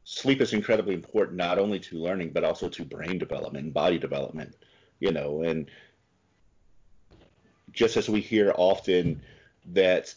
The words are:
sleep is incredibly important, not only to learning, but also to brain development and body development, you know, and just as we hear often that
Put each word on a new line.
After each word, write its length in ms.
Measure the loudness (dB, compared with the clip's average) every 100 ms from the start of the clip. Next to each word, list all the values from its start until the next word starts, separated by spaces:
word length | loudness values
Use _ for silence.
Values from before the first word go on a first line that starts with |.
sleep 380 | -14 -4 0 2
is 120 | 2
incredibly 420 | 0 2 0 0 -4
important, 420 | -2 0 0 0
not 220 | 0 2
only 200 | 2 -2
to 180 | -6 -6
learning, 340 | -4 -4 -4
but 120 | -2
also 260 | 0 -2 -6
to 160 | -8 -12
brain 320 | -10 -6 -6
development 480 | -6 -6 -8 -8 -6
and 80 |
body 260 | 0 2 2
development, 560 | -2 -6 -6 -8 -14 -16 _ _ _ _
you 120 | -2
know, 320 | -2 -2 -4
and 260 | -2 -4 -6 -14 -20 _ _ _ _ _ _ _ _ _ _ -20 _ -20 _ _ _ _ -14
just 260 | 0 0 2
as 120 | 0
we 120 | 0
hear 320 | 2 4 4 6
often 640 | 4 4 2 2 2 -2 -10 -20 _ _ -2
that 400 | 2 4 4 0